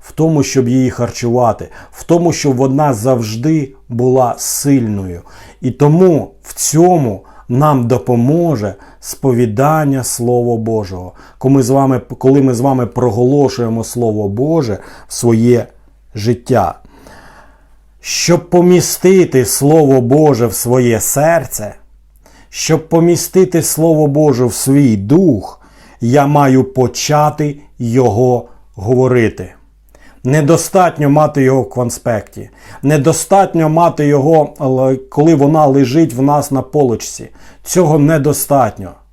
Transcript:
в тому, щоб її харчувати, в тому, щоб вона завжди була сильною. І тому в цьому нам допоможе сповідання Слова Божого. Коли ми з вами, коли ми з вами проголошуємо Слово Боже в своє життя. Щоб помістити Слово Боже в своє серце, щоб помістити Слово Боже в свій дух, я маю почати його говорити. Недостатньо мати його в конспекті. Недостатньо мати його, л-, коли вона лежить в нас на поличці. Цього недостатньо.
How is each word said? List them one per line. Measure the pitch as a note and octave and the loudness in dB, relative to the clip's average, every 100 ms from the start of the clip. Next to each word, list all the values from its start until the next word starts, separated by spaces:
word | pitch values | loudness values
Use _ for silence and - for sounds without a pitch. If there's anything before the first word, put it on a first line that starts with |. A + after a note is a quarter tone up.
в | - | -18
тому, | - D#3+ D#3 | -4 0 0
щоб | C#3 C3+ B2 | 0 -2 0
її | B2+ B2+ | 0 -2
харчувати, | - A#2+ - A#2+ A#2+ A#2 G#2 F2+ - - | -2 -8 -6 -2 0 0 -2 -10 -18 -20
в | - | -20
тому, | - E3+ E3+ | -2 0 0
щоб | - D3 B2 | -2 -2 0
вона | C3+ C3+ D3+ | 0 0 -2
завжди | A#2 A#2 B2+ A2 A2 C3+ D#3+ C#3 - - | -2 -2 -2 -2 -4 -2 -2 -4 -12 -12
була | A#2 B2+ B2+ B2 A2+ | -4 0 0 0 -4
сильною. | - - C#3+ C#3 A2+ G2+ F#2 F2 - - - - | -8 -6 0 0 0 -6 -8 -12 -18 -20 -20 -8
І | C3 | -8
тому | A#2 D3 D#3+ F#3 D3+ F#2+ - | 0 2 4 4 2 -4 -16
в | - | -20
цьому | - - D3+ F3+ F3+ C3 G2 - - - | -8 -4 2 4 2 -2 -6 -14 -20 -6
нам | B2 D3+ C#3 A#2 | 0 0 0 0
допоможе | A#2+ - A#2+ A#2+ D#3+ E3+ C3 G2+ F#2+ - - | -2 0 0 2 0 0 -2 -4 -8 -20 -20
сповідання | - - C#3 A#2+ A#2+ G#2 C#3 D#3 D3 C3+ | -18 -6 -2 0 0 0 0 0 0 -2
Слова | A#2+ - A#2+ B2 A#2+ A#2 | -4 -6 -2 0 0 -2
Божого. | A2 A2 G2 F#2 F2+ - - _ | -2 -4 -6 -12 -14 -20 -20 _
Коли | C3 | 2
ми | C#3 | 2
з | B2+ | 2
вами, | C3+ C3+ B2+ - B2 | 2 2 0 -4 -2
коли | C3 C#3 | 2 4
ми | C3+ | 2
з | A#2 | 0
вами | C3+ C3 A#2+ | 0 -2 -4
проголошуємо | - B2 G#2 B2 C#3+ C3+ - A#2 A2+ | -2 -2 0 0 2 0 -2 -4 -4
Слово | A2 A#2+ A#2 G#2+ G2+ | -6 -4 -4 -2 -4
Боже | G2+ C#3+ E3 B2+ F#2+ - - - | -4 -2 -2 -2 -6 -10 -20 -16
в | |
своє | - A#2+ A2+ A#2 A#2+ A2 _ _ _ _ | -4 0 2 4 2 0 _ _ _ _
життя. | A2 G#2 A#2+ - B2 F2 - - - - - - - - _ _ _ _ _ | -8 -4 -4 -2 -2 -2 -6 -20 -20 -20 -20 -20 -20 -20 _ _ _ _ _
Щоб | - - - E3+ E3+ | -10 -6 -2 -2 0
помістити | F3 F3 F3+ - - F3+ F#3+ E3+ C3 | 2 4 2 0 -2 2 4 4 2
Слово | A#2+ - C#3 D#3+ C#3+ C3+ | 0 0 2 4 4 2
Боже | A#2 C#3+ D3+ B2 A#2 | 2 2 2 2 -2
в | |
своє | - A#2+ B2+ A#2+ A2+ | -2 -2 0 2 0
серце, | - - D3+ E3+ B2 - G#2 - - - _ _ _ - _ | -2 -2 0 0 -4 -12 -12 -14 -20 -20 _ _ _ -20 _
щоб | - - D#3 - | -12 -4 -4 0
помістити | E3 E3+ E3+ - F#3+ F#3 E3+ | 0 2 0 0 0 2 0
Слово | - - D#3+ D#3 D3+ | -2 -2 0 2 2
Боже | C#3+ D3+ B2 | 2 2 2
в | B2+ | -2
свій | - - C#3 C#3 G#2+ | -2 0 2 4 2
дух, | G2 D3+ F#3 A2 - - _ _ - - | 2 2 4 0 -4 -20 _ _ -20 -6
я | A#2 C#3 C#3 | 0 2 2
маю | D3 C#3 C3 | 2 4 2
почати | B2+ - B2 - - D3+ D3+ - D3 C#3+ - _ | 2 0 -2 -2 -2 0 0 -2 -6 -6 -18 _
його | A#2+ A#2+ B2 G2+ B2+ B2 A2+ - - | -2 0 0 2 0 0 -4 -20 -20
говорити. | - G2 B2+ C3 B2 A2 - F#2 - _ _ _ _ - - | -12 -2 0 2 2 0 -4 -16 -16 _ _ _ _ -20 -10
Недостатньо | B2+ D3 D3 E3 - F#3+ F3 - C#3+ | -2 0 2 0 0 0 0 0 0
мати | C#3+ D3+ C#3+ | 2 2 0
його | C3 C3 | 0 0
в | A#2+ | -2
конспекті. | - A#2+ - - A2 - - G#2 - - - | -4 -6 -6 -4 -4 -6 -20 -20 -20 -20 -6
Недостатньо | C3+ D3+ C#3 D3+ - G3 F#3 F3 D#3+ | -2 0 0 -2 2 2 2 0 0
мати | D#3 E3+ D3+ D3 | 2 0 0 0
його, | C#3+ C#3 D#3+ D3 - | 2 2 2 0 -4
л-, | C3+ C3 C3 C3 - | -4 0 0 -2 -6
коли | - D3+ | 0 2
вона | D#3+ C#3+ D#3 D3+ | 4 2 2 2
лежить | C#3 C3 D3 D#3+ | 2 2 2 0
в | A#2+ | 0
нас | C3+ D3 C#3 | 0 0 -2
на | C3+ | -6
поличці. | - D3+ C3+ A2 - - A2+ - - - | -4 -2 0 -2 -8 -16 -18 -20 -20 -20
Цього | - F3+ E3+ D#3 | -6 0 2 2
недостатньо. | C#3+ D#3+ C#3 C#3+ - C#3 A#2 G2+ F#2 - _ | 2 2 0 -4 -2 0 0 -4 -18 -18 _